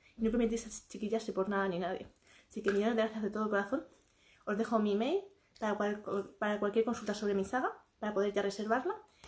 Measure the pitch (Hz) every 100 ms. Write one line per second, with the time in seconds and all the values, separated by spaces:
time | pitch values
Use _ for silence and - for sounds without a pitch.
0 | - - 220 240 233 226 - - - -
1 | 208 220 220 196 190 196 190 175 180 190
2 | - - - - - - 208 202 214 226
3 | 220 220 214 214 214 202 202 277 - -
4 | - - - - - 202 220 226 208 202
5 | 240 392 392 - _ - 214 202 208 208
6 | - 196 190 - 214 208 208 214 226 226
7 | - 208 208 196 196 254 330 453 - _
8 | 208 208 202 202 202 196 214 233 330 427
9 | - -